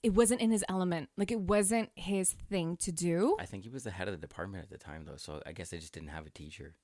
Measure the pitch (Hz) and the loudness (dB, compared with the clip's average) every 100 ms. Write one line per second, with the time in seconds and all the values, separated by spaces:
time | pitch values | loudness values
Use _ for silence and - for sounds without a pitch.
0 | 226 190 226 247 226 220 - 185 180 170 | 6 6 6 6 4 4 2 0 2 0
1 | 143 - 202 226 185 208 196 226 220 - | -2 -2 0 0 4 4 6 2 0 -6
2 | 170 196 185 - - 202 165 175 - 160 | -2 2 2 -2 -2 -2 0 -2 -4 0
3 | 170 170 226 415 90 98 104 131 113 92 | 2 4 4 2 -2 -8 -8 -8 -8 -4
4 | 95 90 78 - 90 95 80 - - 76 | -4 -4 -8 -8 -8 -8 -10 -14 -12 -12
5 | 78 69 - 76 - 82 85 85 80 82 | -12 -12 -10 -10 -10 -10 -10 -10 -10 -12
6 | 78 80 78 - 76 - 73 80 | -10 -10 -12 -14 -16 -14 -16 -18